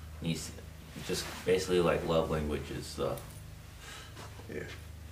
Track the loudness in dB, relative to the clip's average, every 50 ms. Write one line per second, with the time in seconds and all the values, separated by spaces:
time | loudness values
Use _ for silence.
0 | -12 -12 -8 -2 0 0 0 0 -2 -6 -8 -10 -12 -12 -14 -14 -14 -12 -10 -8
1 | -4 -2 -2 -2 -2 -4 -6 -2 4 4 6 6 6 6 6 8 8 8 6 6
2 | 4 6 6 6 6 6 4 2 2 2 0 0 -2 -2 -4 -6 -6 -6 -2 0
3 | 0 0 0 -2 -6 -10 -12 -12 -12 -12 -12 -14 -14 -14 -14 -14 -12 -12 -12 -12
4 | -12 -12 -12 -12 -12 -12 -12 -12 -10 -6 -6 -6 -6 -6 -8 -10 -10 -10 -12 -12
5 | -12 -12